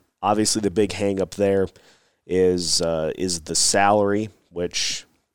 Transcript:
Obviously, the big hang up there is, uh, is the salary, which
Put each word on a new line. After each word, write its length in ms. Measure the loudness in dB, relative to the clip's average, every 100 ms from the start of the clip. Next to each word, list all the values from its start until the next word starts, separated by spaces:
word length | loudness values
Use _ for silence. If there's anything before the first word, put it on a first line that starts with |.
| _ _
Obviously, 400 | 0 2 0 0
the 80 | 0
big 220 | 0 -2
hang 280 | 0 -2 -2
up 160 | -4 0
there 320 | 0 2 0 -6 _ _ _ _ -4
is, 560 | 2 2 2 0 -2
uh, 300 | 0 -2 -4 -4
is 260 | -4 -6
the 140 | -6 -2
salary, 720 | 0 4 4 4 2 0 -4 -10 _
which 540 | -8 -6 -4 -6 -6 -12 _ _